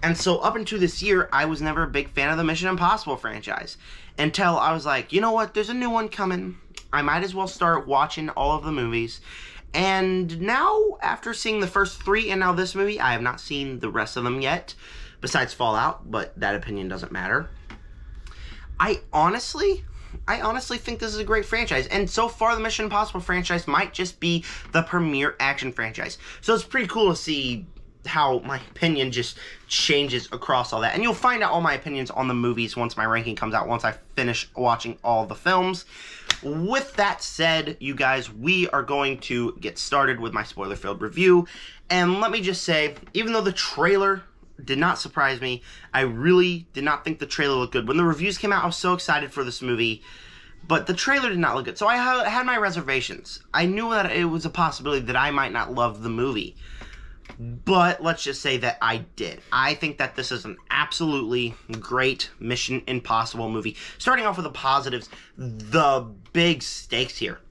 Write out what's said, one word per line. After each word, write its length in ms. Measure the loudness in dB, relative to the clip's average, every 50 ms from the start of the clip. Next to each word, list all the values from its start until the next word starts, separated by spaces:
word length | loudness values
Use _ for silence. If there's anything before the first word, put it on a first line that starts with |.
| 2
And 140 | 2 0 2
so 220 | 2 2 2 4
up 160 | 2 0 0
until 240 | 0 -4 -4 0 2
this 240 | 2 2 2 0 0
year, 260 | 2 4 2 2 2
I 140 | 2 2 2
was 160 | 2 0 -2
never 220 | -2 -2 0 0 0
a 40 | 0
big 220 | 0 -2 -2 -2
fan 220 | -2 0 2 2
of 60 | 2 2
the 40 | 2
Mission 240 | 0 0 0 0 0
Impossible 500 | 0 2 4 2 2 2 0 -4 -6 -4
franchise 600 | -4 -6 -8 -6 -6 -6 -6 -6 -6 -10 -14 -16 -16 -18 -18 -18 -18 -18 -4 0
until 400 | 0 0 2 2 2 4 4 4
I 160 | 4 4 2
was 100 | 0 0
like, 300 | 0 0 0 0 0 0
"You 80 | 2
know 100 | 2 4
what? 220 | 2 2 0 0 0
There's 160 | -2 -2 -2
a 60 | -2
new 160 | -2 -2 0
one 180 | 0 0 0 -2
coming. 480 | -4 -2 -2 -2 0 -2 -4 -6 -10 -12 -16 -18 -18 -18 -10 -2
I 120 | -2 0 2
might 200 | 2 2 2 0
as 120 | -2 -2
well 120 | -4 -4 -4
start 400 | -2 0 2 4 4 2 2 2
watching 420 | 4 4 4 2 0 -6 -6 -6
all 280 | -2 0 2 2 2 0
of 60 | 0
the 80 | -2
movies." 500 | -2 -2 -2 0 0 0 -2 -2 -6 -12 -16 -18 -16 -16 -16 -16 -18 -18 -18 -4 0
And 680 | 2 2 4 4 4 2 2 2 2 0 -2 -2 -4
now, 560 | -2 0 2 4 4 4 4 4 4 2 2 0 -2
after 320 | -2 -2 -2 -4 -8 -8
seeing 240 | -4 -2 -2 0 0
the 80 | 0 0
first 340 | 2 2 0 0 -2 -8
three 300 | 0 2 2 2 2 0
and 80 | 0 2
now 120 | 2 2
this 220 | 2 2 0 -2 0
movie, 260 | 0 0 0 2 2
I 120 | 2 2
have 100 | 2 2
not 180 | 0 -2 -4 -4
seen 400 | -8 -6 -4 -4 -4 -4 -6 -6
the 120 | -6 -4
rest 260 | -2 -2 -2 -2 -2 -4
of 60 | -2
them 180 | -2 -2 0
yet, 320 | 0 0 0 -2 -4 -10 -18 -18 -18 -18 -16 -14 -16 -16 -16 -10
besides 320 | -8 -2 0 0 0 0 -2
Fallout, 560 | 0 0 2 2 2 2 0 -2 -4 -10 -6
but 300 | -4 -4 -4 -4 -8 -4
that 160 | -2 -2 -2
opinion 320 | -2 -4 -6 -6 -6 -6 -6
doesn't 240 | -6 -8 -8 -8
matter. 400 | -8 -6 -4 0 0 -2 -2 -4 -12 -14 -16 -16 -16 -16 -16 -18 -16 -16 -16 -14 -14 -14 -14 -14 -14 -14 -12 -12 -12 -14 -12 -12 0 0
I 220 | 2 2 2 -2 -4 -2 2
honestly, 720 | 4 4 4 4 2 -4 -6 -4 0 2 2 2 0 -2 -10 -14 -14 -14 -12 -12 -10 -2 -2
I 140 | -2 0
honestly 380 | 0 -2 -2 -2 -2 -4 -6 -6
think 180 | -4 -6 -6 -4
this 160 | -4 -6 -4
is 60 | -4
a 40 | 0
great 220 | 2 2 2 2
franchise. 400 | 0 0 0 0 2 2 0 0
And 240 | 0 0 0 0 0
so 180 | 2 2 0 0
far, 280 | 2 2 2 2 4
the 60 | 2
Mission 240 | 0 -2 -2 -2 -2
Impossible 340 | 0 2 0 0 0 -2 -8
franchise 480 | -4 -2 -2 0 0 0 0 -2 0 2
might 260 | 2 2 2 2 -2
just 260 | -6 -6 -6 -4 _
be 260 | 0 2 2 0 0 -4 -12 -12 -14 0
the 100 | 2 2
premier 540 | 2 2 2 2 2 2 2 2 0 0 0 0
action 320 | 0 0 0 0 -4 -6
franchise. 460 | -4 -4 -4 -4 -4 -6 -8 -8 -8 -12 -14 -18 -18 -8
So 140 | 2 2 2
it's 80 | 2 2
pretty 240 | 0 -2 -2 -2 0
cool 240 | 2 4 4 4
to 40 | 4
see 520 | 2 0 -2 -2 -2 0 -2 -4 -4 -6 -12 -16 -18 -20 -20 -20 -14 -10 -4
how 320 | 2 2 4 4 4 2
my 200 | 0 -2 -6 -8 -8 -12
opinion 400 | -6 0 2 2 2 2 0 0
just 260 | 0 -2 -4 -4 -6 -12 -16 -16 -16 -18 -8 -4
changes 580 | -2 0 2 4 4 4 2 2 0 -4 -4 -6
across 420 | -10 -10 -2 0 2 2 2 0 -2
all 80 | 0
that. 140 | 0 0 0
And 80 | 2 0
you'll 100 | 0 0
find 300 | 2 2 2 2 4 2
out 80 | 2
all 100 | 2 2
my 140 | 2 2 0
opinions 340 | 0 -2 -6 -4 -4 -4 -4
on 180 | -2 -2 0 0
the 60 | 2
movies 420 | 2 2 2 2 0 -2 -4 -2
once 220 | -2 -2 -2 0 0
my 80 | 2
ranking 300 | 2 2 2 0 -2 -4
comes 180 | -2 -4 0 0
out, 140 | 0 0 0
once 180 | -2 0 0
I 80 | -2 -2 -2 -12 -10 -4
finish 340 | -2 0 0 0 -2 -4 -8 -6
watching 420 | -2 2 2 2 0 -2 -8 -10 -6 0
all 240 | 2 2 2 2 -2
the 80 | -6
films. 500 | -2 2 4 4 6 4 2 0 -4 -8 -14 -20 -20 -18 -18 -18 -18 -4 -4 -4 -2
With 540 | -2 -4 -2 0 0 2 2 0 0 -2 0
that 260 | 2 2 2 2 -2
said, 560 | -6 -12 -4 0 2 2 2 2 0 -4 -6 -6
you 140 | -6 -8 -2
guys, 400 | 2 2 2 4 2 0 -6 -10
we 340 | -4 0 0 2 2 2 2
are 120 | 2 0
going 380 | 0 0 0 0 2 0 -2 -4
to 360 | -6 -4 -2 0 0 -2 -2 -4
get 180 | -8 -8 -6 -6
started 420 | -4 0 2 4 4 4 2 0
with 140 | -2 -4 -2
my 80 | -2
spoiler-filled 580 | -4 -4 -6 -8 -6 -6 -6 -6 -4 -6 -6 -4
review. 460 | -6 -6 -2 4 6 8 8 8 6 2 -6 -16 -18 -18 -18 -20 -6 -2
And 280 | 2 2 4 4 4 2
let 120 | 2 0
me 100 | 0 0
just 220 | 0 -2 -2 -2 0
say, 320 | 2 2 2 2 0 -2 -6 -18 -6 -4
even 200 | -2 -2 0 0
though 80 | 2
the 100 | 2 0
trailer 720 | 0 0 -4 -4 0 2 4 4 4 4 4 4 2 0 -2 -14 -20 -20 -20 -20 -20 -18 -6
did 140 | -4 0 2
not 180 | 2 2 2 0
surprise 420 | -4 -8 -2 0 2 2 2 0
me, 220 | -2 -4 -4 -4 -8 -14 -20 -20 -20 -2 0
I 80 | 0
really 640 | 2 2 0 2 4 6 8 8 8 6 2 -2 -6 -10 -8
did 100 | -4 0
not 200 | 0 0 0 -2
think 160 | -6 -6 -6
the 80 | -6 -8
trailer 260 | -2 2 2 4 4
looked 200 | 2 2 2 0
good. 140 | -2 0 2
When 100 | 2 4
the 60 | 4
reviews 360 | 4 2 2 0 -2 -2 0
came 120 | 0 2
out, 120 | 2 2 2
I 20 |
was 120 | 0 -2 0
so 160 | 0 0 0
excited 380 | 0 2 0 0 0 0 -4
for 120 | -4 -4 -4
this 180 | -4 -4 -6
movie, 400 | -2 -2 0 2 2 0 0 -4 -8 -20 -20 -20 -20 -20 -20 -20 -20 -20 -20 -20 -2 0
but 200 | 0 0 2 0
the 80 | -2
trailer 340 | -2 2 2 2 2 2 0
did 80 | 0 2
not 180 | 2 2 2
look 100 | 0 -2
good. 120 | -4 -6 0
So 100 | 2 2
I 100 | 4 4
ha-, 260 | 4 2 2 2 2
had 240 | 0 0 0 0 2
my 100 | 2 2
reservations. 840 | 2 0 0 -2 -2 0 0 0 0 -2 -8 -10 -12 -14 -16 -16 -16 -2 0
I 140 | 2 2 4
knew 240 | 2 0 0 0
that 200 | 2 2 2 2
it 140 | 2 2 2
was 180 | 2 0 0 -2 -4
a 20 |
possibility 560 | 0 2 0 2 0 -2 -4 -2 -2 0 0
that 100 | 0 2
I 140 | 2 2 2
might 220 | 2 0 0 0
not 240 | 0 -2 -2 -2 0
love 260 | 0 0 0 0 -2
the 80 | -6 -4
movie. 460 | -2 0 0 0 0 -2 -4 -6 -10 -16 -16 -16 -14 -14 -14 -16 -16 -16 -16 -16 -18 -18 -18 -18 -14 -12
But 640 | -10 -10 -10 -8 0 4 6 6 6 6 4 2 0
let's 200 | 0 0 0 -2
just 180 | -6 -6 -2
say 160 | 0 0 0 2
that 200 | 2 0 0 0
I 160 | 0 0 0 0 -4 -10 -8
did. 260 | -8 -8 -8 -8 -12 -8 -2
I 220 | 0 2 2 2 2
think 240 | 0 -2 -4 -2 -2
that 180 | -4 -4 -2
this 160 | -6 -6 -4
is 140 | -4 -6 -6
an 120 | -8 -12 -14 -8 -2
absolutely 840 | 0 0 0 0 -2 -2 0 0 0 0 0 0 0 0 0 -2 -4 -10 -14 -12 -12 -12
great 500 | -8 -2 0 2 2 2 2 0 -6 -8 -8 -10
Mission 440 | -4 -4 -2 -2 -2 -2 -4 -4 -4
Impossible 640 | -4 -6 -4 -2 0 2 2 2 0 -4 -6 -4 -4
movie. 280 | -4 -4 -4 -6 -8 -8 -16 -16 -14 -4
Starting 280 | 0 2 2 2 2
off 120 | 0 -2 -2
with 60 | -4
the 80 | -6
positives, 580 | -6 -2 0 2 2 2 2 0 -6 -6 -8 -10 -20 -20 -20 -20 _ -10
the 680 | -10 -8 -8 -10 -8 0 2 4 6 6 4 4 0 -4 -14 -18 -20 -4 0
big 280 | 2 4 4 2 0
stakes 560 | -2 -8 -10 -10 -10 -6 -2 -2 -2 -2 -4 -6
here. 220 | -6 -6 -6 -8 -16 -20